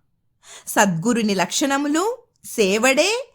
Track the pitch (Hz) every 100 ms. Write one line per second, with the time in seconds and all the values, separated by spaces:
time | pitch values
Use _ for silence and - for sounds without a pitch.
0 | _ _ _ _ - - - - 208 165
1 | 208 233 214 190 175 - 277 277 294 311
2 | 415 508 _ _ - - 196 214 254 269
3 | 359 466 554